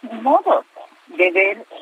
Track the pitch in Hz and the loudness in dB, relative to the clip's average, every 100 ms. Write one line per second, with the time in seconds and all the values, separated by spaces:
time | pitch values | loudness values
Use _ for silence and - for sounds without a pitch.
0 | 240 226 254 349 381 - - - - _ | -14 -4 2 2 4 0 -2 -16 -20 _
1 | - 330 180 180 196 208 - - | -10 0 2 2 0 -2 -12 -2